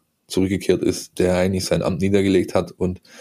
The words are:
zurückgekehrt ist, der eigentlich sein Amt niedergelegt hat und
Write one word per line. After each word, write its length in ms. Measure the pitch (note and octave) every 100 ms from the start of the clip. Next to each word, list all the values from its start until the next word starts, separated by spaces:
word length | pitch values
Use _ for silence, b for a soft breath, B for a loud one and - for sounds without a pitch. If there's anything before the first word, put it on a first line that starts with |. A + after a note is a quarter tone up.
| _ _ -
zurückgekehrt 560 | - F#2+ G2 - F2+
ist, 360 | - - - -
der 160 | F#2 F2+
eigentlich 300 | F#2 F#2+ -
sein 160 | F2
Amt 180 | - F2+
niedergelegt 540 | G2 G2+ G2 F#2 F2
hat 180 | F#2 F2
und 300 | - F2+ F2+ B B